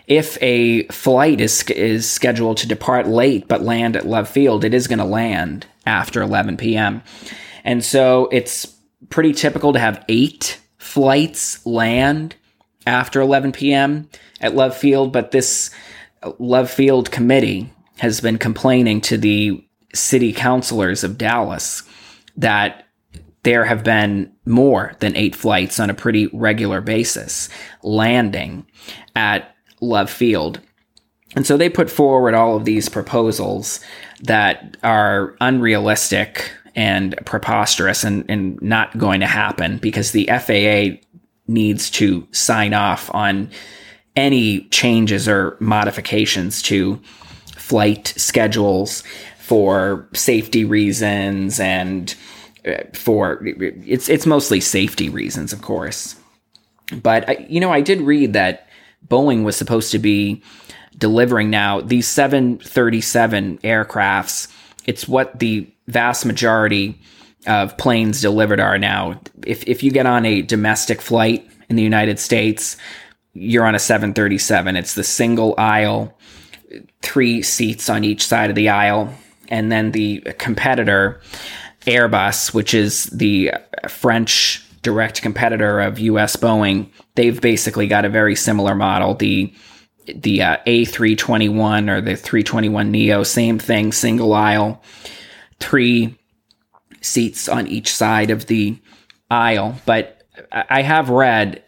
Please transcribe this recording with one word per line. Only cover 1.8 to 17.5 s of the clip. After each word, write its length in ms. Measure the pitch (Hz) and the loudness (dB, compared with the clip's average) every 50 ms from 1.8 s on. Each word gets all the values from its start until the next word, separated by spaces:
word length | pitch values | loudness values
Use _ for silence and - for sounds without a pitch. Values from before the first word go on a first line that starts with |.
| 98 113 110 113 113 - | 0 0 0 -2 -2 -4
scheduled 480 | - - - 127 117 113 117 113 110 | -4 -2 0 0 0 0 0 0 0
to 100 | - - | -2 -4
depart 400 | 117 110 - - - 127 123 104 | -4 -6 -4 -2 0 0 0 0
late 400 | 95 113 117 123 139 127 98 - | 2 2 4 4 2 2 0 0
but 140 | - 120 - | -2 -2 0
land 340 | - 113 117 117 117 117 110 | 0 -2 -2 0 0 0 -2
at 120 | 95 - | -2 -2
Love 200 | 95 127 135 117 | -2 -2 -2 -2
Field, 380 | - - 139 139 135 113 107 - | 0 2 4 4 4 4 2 0
it 80 | 110 120 | 2 2
is 140 | 127 123 | 0 0
gonna 180 | - 123 110 98 | 0 -2 -2 -2
land 600 | 95 104 113 113 113 101 87 87 82 73 101 - - _ _ _ | -2 -2 -2 -2 -2 -2 -4 -4 -6 -8 -12 -14 -20 _ _ _
after 360 | - 110 92 - - - 120 | -2 -2 -2 -2 -4 -4 -4
eleven 360 | 98 101 104 104 107 107 82 | -2 0 0 0 0 -2 -4
P 180 | - 117 113 113 | -4 -2 -2 0
M. 260 | 107 107 101 101 - - - - - - - - - - - - - - | 0 0 -2 -2 -6 -12 -18 -20 -20 -18 -18 -18 -18 -20 -20 -20 -10 -4
And 200 | - 123 120 113 | -2 -2 -2 -2
so 460 | - - 135 131 127 127 127 127 - | 2 4 4 6 6 4 4 2 2
it's 440 | - 123 120 - - - - - _ _ _ _ _ _ - _ | 0 -2 -2 -2 -10 -10 -10 -12 _ _ _ _ _ _ -20 _
pretty 240 | - 165 160 160 147 | 0 2 2 2 2
typical 400 | - - 143 143 151 147 147 135 | 2 -2 -2 -2 2 0 2 2
to 60 | 127 | 2
have 260 | 117 110 101 - - | 0 0 -2 -4 -4
eight 520 | - 113 120 135 156 - _ - - - - _ _ _ | 0 2 2 2 0 -2 _ -10 -10 -10 -12 _ _ _
flights 880 | _ - - - 143 135 131 135 147 156 160 - - - - - - _ | _ -20 -4 0 2 4 4 4 4 0 0 -4 -8 -8 -8 -8 -8 _
land 680 | 117 117 113 113 113 117 127 135 139 147 156 156 160 - _ _ _ _ _ _ _ _ _ _ | -4 -2 0 0 0 2 2 2 2 0 -2 -6 -10 -14 _ _ _ _ _ _ _ _ _ _
after 360 | 123 120 123 123 - - 135 | 0 0 0 -2 0 0 0
eleven 300 | 135 135 139 139 135 139 | 2 4 2 2 0 -2
P 220 | 127 - 139 143 143 | -4 -2 0 2 2
M 340 | 139 139 139 147 151 151 _ - - - - _ - | 2 2 0 0 -4 -6 _ -20 -20 -20 -20 _ -4
at 140 | 117 113 - | -4 -2 2
Love 220 | 135 131 131 127 | 2 2 2 0
Field, 340 | - - 143 135 135 135 131 | 0 2 2 4 4 2 0
but 200 | 135 123 110 - | 0 -4 -2 2
this 400 | - - - - - - - - - - - - - - - _ _ _ - 90 - | 0 0 0 0 -2 -4 -6 -8 -10 -18 -20 -20 -20 -20 -20 _ _ _ -14 -14 -10
Love 320 | - 123 123 123 131 123 123 | -8 -2 2 2 2 2 0
Field 400 | - - 135 135 135 127 120 - | 0 2 4 4 4 4 2 -2
committee 640 | - 131 117 120 135 135 117 107 | -2 0 2 4 4 4 2 0